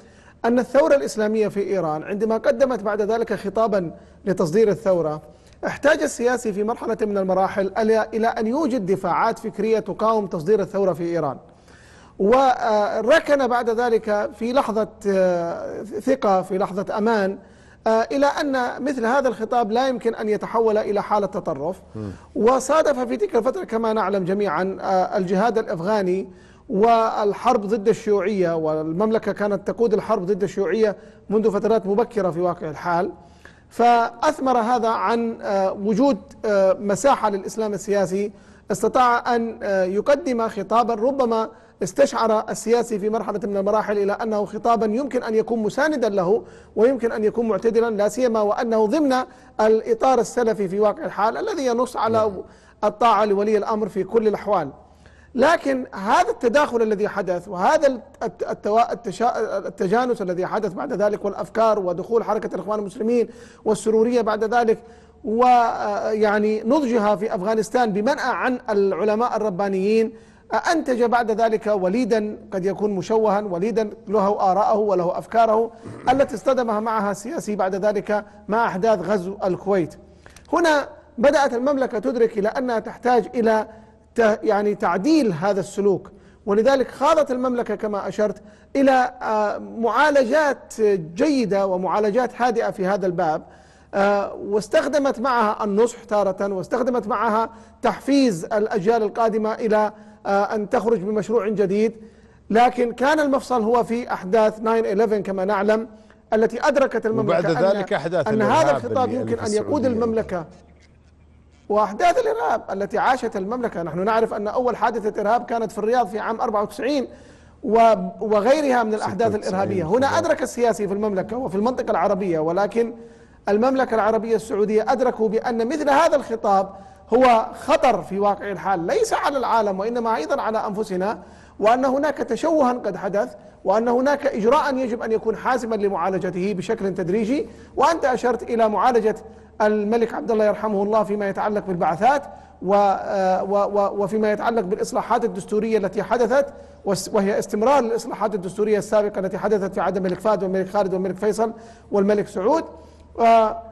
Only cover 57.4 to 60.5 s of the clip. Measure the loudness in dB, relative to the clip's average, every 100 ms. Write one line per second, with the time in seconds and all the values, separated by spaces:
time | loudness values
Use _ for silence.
57.4 | -6 -2 2 4 2 0 -8 -8 -8 -6
58.4 | -8 -6 0 2 2 -2 -8 -2 -2 0
59.4 | -2 -4 -6 -4 0 2 0 -2 -4 -4
60.4 | -4